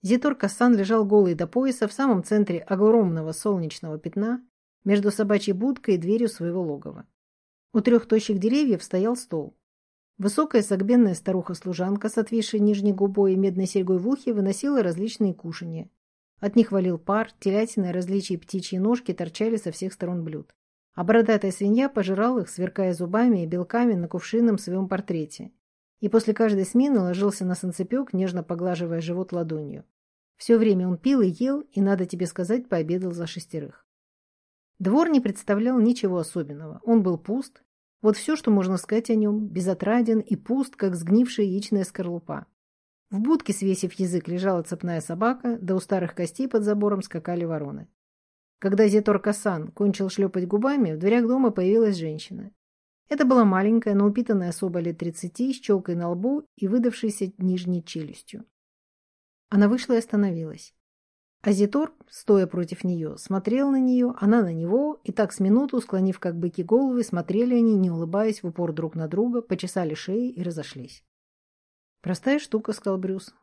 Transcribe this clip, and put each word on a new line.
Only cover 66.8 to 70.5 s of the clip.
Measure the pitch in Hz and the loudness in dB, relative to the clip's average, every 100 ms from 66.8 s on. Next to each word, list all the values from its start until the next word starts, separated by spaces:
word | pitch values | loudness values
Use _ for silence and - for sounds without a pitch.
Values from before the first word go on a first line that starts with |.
| 269 247 | 2 -2
смотрели | 233 175 170 196 247 247 | -2 -4 -2 0 2 4
они, | 226 | 4
не | 208 185 | 4 2
улыбаясь, | 165 165 190 220 214 | -2 -4 -2 -2 -2
в | 175 | -8
упор | 165 170 | -4 -4
друг | 151 165 | -4 -6
на | 160 160 | -6 -4
друга, | 175 240 240 | -2 0 -2
почесали | 240 180 185 - 165 | -4 -6 -4 -4 -4
шеи | 156 - 202 247 | -6 -6 -4 -4
и | 247 | -6
разошлись. | 175 | -8